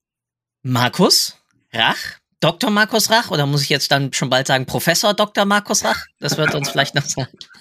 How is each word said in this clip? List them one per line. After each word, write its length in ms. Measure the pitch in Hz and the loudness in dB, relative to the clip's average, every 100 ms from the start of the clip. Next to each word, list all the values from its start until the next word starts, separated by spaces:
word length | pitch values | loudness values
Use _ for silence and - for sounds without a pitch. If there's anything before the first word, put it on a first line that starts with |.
| _ _ _ _ _ _ | _ _ _ _ _ _
Markus 760 | 131 123 123 - 214 - - - _ _ _ | -4 0 0 2 2 2 0 -8 _ _ _
Rach, 460 | 113 120 - - - _ _ | 0 0 0 -6 -14 _ _
Doktor 300 | 156 165 226 | 0 0 0
Markus 400 | 208 214 220 - | 2 2 0 2
Rach, 200 | 220 233 | 2 2
oder 160 | 151 139 | 0 0
muss 160 | 143 | 0
ich 60 | 139 | 0
jetzt 240 | 143 - | -2 0
dann 200 | 139 135 | 0 0
schon 180 | - 135 | -2 0
bald 160 | 131 135 | 0 2
sagen, 200 | 135 131 | 0 0
Professor 480 | 123 - 165 214 | -2 0 2 0
Doktor 300 | 202 208 - | 2 0 0
Markus 400 | 202 208 202 208 | 2 0 0 -2
Rach? 220 | 226 214 - _ | -2 -4 -8 _
Das 200 | 151 156 | -6 -2
wird 160 | 151 | 0
uns 160 | 151 143 | -2 -2
vielleicht 240 | - 139 | -2 -2
noch 100 | 147 | -2
sagen. 320 | - - 127 - - - | -4 -6 -8 -10 -20 -10